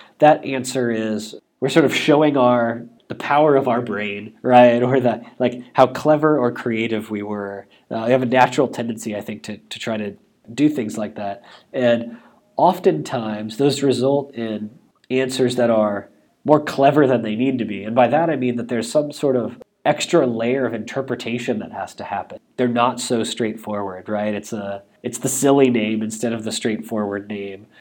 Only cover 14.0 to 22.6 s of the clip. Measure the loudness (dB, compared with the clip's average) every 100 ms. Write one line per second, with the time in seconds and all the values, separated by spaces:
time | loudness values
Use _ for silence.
14 | 2 0 -2 -8 -6 -6 -8 -14 _ _
15 | -4 -2 -2 0 0 2 2 4 2 -2
16 | -10 _ _ _ 2 2 2 2 4 6
17 | 4 2 0 -2 -2 -2 -4 -8 -2 2
18 | 2 2 0 -2 -2 -4 -4 -4 0 0
19 | -2 -2 0 0 -2 -10 -20 _ -2 -2
20 | 0 2 2 0 -2 -2 -2 -6 -8 -8
21 | -6 -6 -6 -6 -4 -6 -6 -10 -12 -12
22 | -8 -8 -10 -18 _ -4